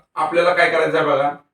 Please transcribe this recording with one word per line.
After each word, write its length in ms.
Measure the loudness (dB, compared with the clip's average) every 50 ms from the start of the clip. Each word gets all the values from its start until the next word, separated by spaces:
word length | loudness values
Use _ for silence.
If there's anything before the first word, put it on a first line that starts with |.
| -18 _ _
आपल्याला 400 | -6 -6 -2 0 2 2 2 2
काय 160 | 2 2 0
करायचं 280 | 0 0 0 0 0 0
आहे 80 | 0
बघा. 220 | 0 0 0 -2 -2 -4 -8 -14 _